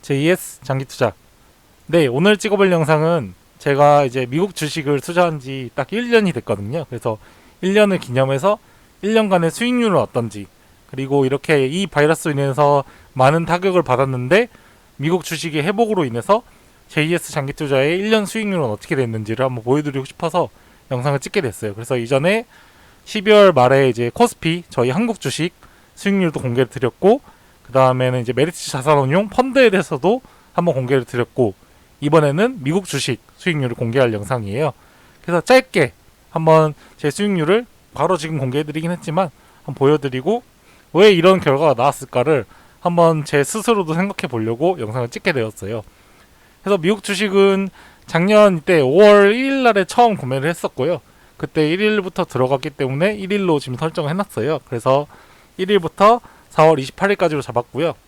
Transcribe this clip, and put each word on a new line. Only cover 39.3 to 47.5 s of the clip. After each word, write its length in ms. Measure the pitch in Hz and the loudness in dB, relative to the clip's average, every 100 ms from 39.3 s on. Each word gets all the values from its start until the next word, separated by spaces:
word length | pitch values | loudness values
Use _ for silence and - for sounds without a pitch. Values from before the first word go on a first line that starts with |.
| _ _ _ - | _ _ _ -14
한번 80 | |
보여드리고, 680 | 131 135 151 139 127 143 233 _ _ _ _ _ | 0 2 2 -2 -6 -4 -4 _ _ _ _ _
왜 180 | 160 208 | 4 6
이런 280 | 180 175 190 | 6 4 4
결과가 340 | 151 139 156 | 2 2 2
나왔을까를 720 | 123 139 - 131 123 123 143 104 - _ _ | 2 0 0 -6 -2 0 0 -2 -18 _ _
한번 460 | 175 175 165 160 147 | -2 2 2 2 0
제 180 | 147 | 0
스스로도 480 | 139 220 208 214 160 | 0 -2 -2 -2 -2
생각해 380 | 160 196 196 156 | -4 -4 -6 -6
보려고 500 | 120 110 117 165 175 | -4 -4 -2 -2 -2
영상을 260 | 107 127 117 | -6 -6 -8
찍게 240 | - 196 | -6 -4
되었어요. 480 | 139 113 - 98 113 - _ _ _ _ _ _ _ | -4 -6 -8 -10 -10 -12 _ _ _ _ _ _ _
그래서 160 | 196 196 | -4 -2
미국 240 | 165 214 | 0 -4
주식은 640 | - 190 208 196 196 | -4 -4 -2 2 2